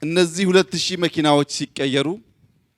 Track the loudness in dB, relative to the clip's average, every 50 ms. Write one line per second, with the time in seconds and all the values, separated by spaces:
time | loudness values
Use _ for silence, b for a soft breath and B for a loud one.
0 | -6 -2 0 0 0 0 0 -2 2 4 4 4 4 2 -2 -6 -4 -4 -4 -2
1 | -4 -2 -2 0 2 4 4 2 2 0 -4 -8 -8 -8 -6 -4 -4 -2 0 0
2 | -2 -2 -4 -8 -12 _ _ _ _ _ _ _ _ _ _